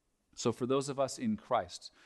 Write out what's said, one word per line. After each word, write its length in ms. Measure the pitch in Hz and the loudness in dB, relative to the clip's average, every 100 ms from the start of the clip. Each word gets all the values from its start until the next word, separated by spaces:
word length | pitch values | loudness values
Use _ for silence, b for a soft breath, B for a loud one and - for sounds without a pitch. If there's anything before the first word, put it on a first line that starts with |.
| _ _ _ | _ _ _
So 180 | - 120 | -2 0
for 140 | 110 123 | 0 0
those 240 | 135 139 | 0 0
of 100 | 135 | -2
us 200 | 131 - | -2 0
in 180 | 120 104 | -2 -2
Christ, 540 | - 120 90 - - b | 2 0 0 -8 -16 b